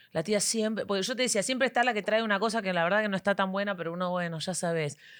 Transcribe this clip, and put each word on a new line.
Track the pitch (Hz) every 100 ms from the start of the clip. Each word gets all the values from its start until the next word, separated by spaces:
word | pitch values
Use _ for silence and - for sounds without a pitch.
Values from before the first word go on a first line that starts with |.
| -
la | 160
tía | 160 208
siempre, | - 226 214 214 -
porque | 196
yo | 190 254
te |
decía, | 254 214
siempre | 196 262 254
está | 240
la | 247
que | 208
trae | 190 220
una | 226 196
cosa | 220 220
que | 190
la | 175 170
verdad | 202
que | 214
no | 190
está | - 196
tan | 190
buena, | 190 202 185
pero | 165
uno, | 170 180
bueno, | 180 175 160
ya | 170
sabes. | 180 175 165 147 - - -